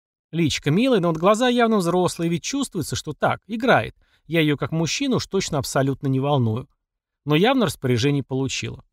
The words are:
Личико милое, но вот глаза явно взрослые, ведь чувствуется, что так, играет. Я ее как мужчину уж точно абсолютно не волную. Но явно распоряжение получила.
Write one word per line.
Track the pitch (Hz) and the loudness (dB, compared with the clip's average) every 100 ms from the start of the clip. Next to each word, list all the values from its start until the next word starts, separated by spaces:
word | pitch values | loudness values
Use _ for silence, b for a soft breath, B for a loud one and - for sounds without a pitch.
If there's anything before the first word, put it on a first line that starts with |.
| _ _ _ | _ _ _
Личико | 160 160 - - | 0 0 0 0
милое, | 165 262 233 | 2 2 2
но | 170 | 0
вот | 160 | 2
глаза | 185 214 247 | 2 2 2
явно | 240 226 220 | 2 2 2
взрослые, | 170 180 175 - 170 | 2 0 0 -2 -2
ведь | 170 | -4
чувствуется, | - 277 269 190 135 - | -4 -4 -4 -6 -6 -6
что | - | -8
так, | 143 - - - | -4 -2 -2 -6
играет. | 226 247 151 - - _ _ - | -4 2 2 0 -10 _ _ -4
Я | 165 | 0
ее | 151 143 | 2 0
как | 151 | -2
мужчину | 160 165 - 277 202 | -2 -2 -2 -2 -2
уж | - | -2
точно | 190 - 151 | -4 -2 -4
абсолютно | - 143 135 135 139 | -2 0 0 -2 -2
не | 131 | -2
волную. | 139 147 117 110 - _ _ _ _ _ 143 | 0 2 2 -2 -8 _ _ _ _ _ 0
Но | 151 | 2
явно | 208 269 196 | 4 4 0
распоряжение | - 131 123 135 143 | 0 0 2 2 0
получила. | 127 131 135 - 120 123 _ | -2 -4 -4 -4 -8 -12 _